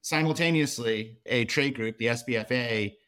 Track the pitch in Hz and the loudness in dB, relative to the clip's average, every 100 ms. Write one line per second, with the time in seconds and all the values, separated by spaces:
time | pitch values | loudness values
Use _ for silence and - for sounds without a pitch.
0 | - 156 160 151 170 165 143 - 117 110 | -4 0 2 2 2 4 2 0 -2 -2
1 | 110 - - 123 117 - 139 127 110 - | -4 -12 -2 0 2 2 0 0 -6 -2
2 | 113 120 127 117 107 127 120 110 104 - | 0 0 -2 -4 0 -2 0 -2 -2 -6